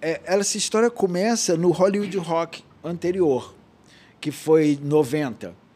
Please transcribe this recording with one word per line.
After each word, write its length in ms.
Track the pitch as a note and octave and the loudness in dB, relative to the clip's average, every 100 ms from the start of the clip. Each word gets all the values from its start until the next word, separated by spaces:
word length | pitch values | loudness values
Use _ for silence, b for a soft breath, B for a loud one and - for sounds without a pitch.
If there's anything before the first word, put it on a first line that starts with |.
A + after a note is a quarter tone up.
É, 180 | D#3+ D#3 - | -6 -6 0
ela, 160 | G3 | 0
essa 160 | G3 G#3+ | 0 -2
história 320 | - A3 A#3 | -2 2 0
começa 640 | A#3 F#3+ F3 G#3+ A3+ - E3 | 2 -2 0 0 0 0 2
no 160 | F3 | 2
Hollywood 460 | E3 G3 G3+ G3+ F#3 | 4 2 2 -2 -4
Rock 440 | E3 E3 E3 - - _ | -2 -2 -4 -10 -20 _
anterior, 720 | D#3 E3+ F3 F#3 D#3+ B2 - - _ _ _ b b b | -10 -6 -2 0 2 0 -4 -20 _ _ _ b b b
que 120 | D3 | -10
foi 460 | C3+ D3+ D#3+ D3+ C#3+ | -4 2 4 4 0
noventa. 720 | C#3+ D3+ B2+ D3+ C#3 G#2 F#2 F2+ _ | 0 0 2 -2 -4 -8 -16 -18 _